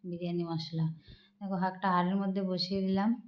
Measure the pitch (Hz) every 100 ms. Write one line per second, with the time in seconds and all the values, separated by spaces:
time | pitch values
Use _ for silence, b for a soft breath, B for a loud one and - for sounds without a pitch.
0 | 185 170 175 175 170 165 160 160 160 160
1 | B B B _ 196 190 185 185 196 180
2 | 180 196 196 190 185 180 175 196 190 190
3 | 214 240